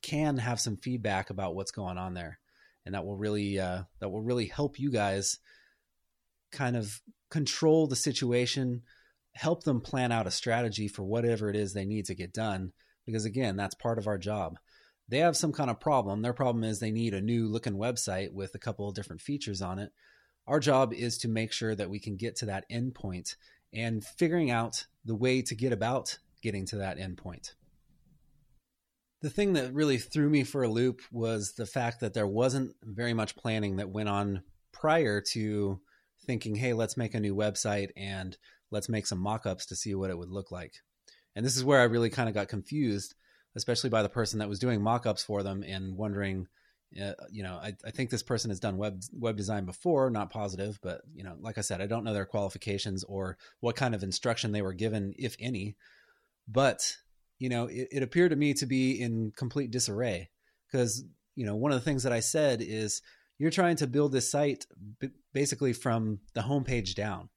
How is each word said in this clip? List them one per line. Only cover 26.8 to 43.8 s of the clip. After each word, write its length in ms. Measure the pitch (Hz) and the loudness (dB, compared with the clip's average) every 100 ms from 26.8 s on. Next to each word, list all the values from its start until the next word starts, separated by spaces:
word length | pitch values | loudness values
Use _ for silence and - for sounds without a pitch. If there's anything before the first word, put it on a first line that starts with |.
| 95 76 | -4 -4
endpoint. 560 | 92 90 92 87 - - _ _ _ _ _ _ _ _ _ _ _ _ _ _ _ _ | -6 -8 -12 -12 -14 -18 _ _ _ _ _ _ _ _ _ _ _ _ _ _ _ _
The 100 | 151 | -4
thing 240 | - 202 | 0 4
that 200 | 165 127 | 4 2
really 240 | 139 151 127 | 2 4 2
threw 320 | - 151 147 | 0 2 4
me 140 | 151 | 4
for 180 | 123 139 | 4 2
a 60 | 120 | 2
loop 340 | 113 127 120 - | 4 2 0 -6
was 440 | 120 113 110 101 | -2 0 0 -4
the 120 | - 107 | -6 -6
fact 320 | 131 120 117 | -2 -2 -2
that 140 | 113 | -2
there 120 | 110 104 | 0 2
wasn't 500 | 107 131 135 131 - | 4 4 2 -2 -6
very 280 | 113 101 120 | -10 -4 0
much 220 | 113 107 | 0 0
planning 420 | - 113 110 104 95 | -2 -2 0 0 0
that 140 | 98 | -2
went 180 | 104 104 | -2 0
on 360 | 101 101 95 - - _ | 0 0 -2 -6 -18 _
prior 500 | - 156 165 123 104 - | -2 2 4 4 2 0
to 480 | 117 107 104 98 95 - _ _ _ | -2 0 0 0 -2 -8 _ _ _
thinking, 300 | - 117 110 | -4 -4 -2
"Hey, 180 | 104 127 | -2 0
let's 240 | 113 113 - | 0 0 0
make 180 | 113 | -2
a 60 | 113 | 0
new 140 | 104 | 0
website 560 | 98 107 101 107 104 98 - | 2 0 0 0 0 -2 -8
and 420 | 98 95 92 - _ _ _ | -8 -6 -8 -10 _ _ _
let's 180 | 107 110 | -6 -2
make 200 | 110 - | -2 0
some 100 | 92 | -2
mock-ups 480 | 95 110 101 92 - | 0 -2 -2 -4 -6
to 100 | 92 | -6
see 160 | 110 95 | -4 -2
what 140 | 95 | -2
it 60 | 87 | -4
would 140 | 87 | -6
look 220 | 98 92 | -8 -8
like." 320 | 90 85 - _ _ _ _ _ | -10 -12 -16 _ _ _ _ _
And 100 | 101 | -2
this 120 | 123 127 | 0 2
is 80 | |
where 160 | 131 139 | 6 8
I 40 | |
really 260 | 120 117 117 | 8 6 4
kinda 200 | 131 113 | 2 0
got 160 | 101 101 | 0 -2
confused, 720 | 101 - 151 127 101 - - _ _ _ 117 | -4 -4 0 2 0 -4 -12 _ _ _ -6
especially 340 | - 117 | -2 0